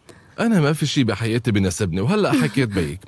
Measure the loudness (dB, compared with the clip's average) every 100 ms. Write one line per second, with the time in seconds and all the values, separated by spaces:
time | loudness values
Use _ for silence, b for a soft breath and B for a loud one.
0 | -16 B B -4 0 4 2 0 -2 0
1 | 0 0 -2 -2 0 0 0 0 -4 -2
2 | 0 0 2 2 0 0 -2 0 -4 -6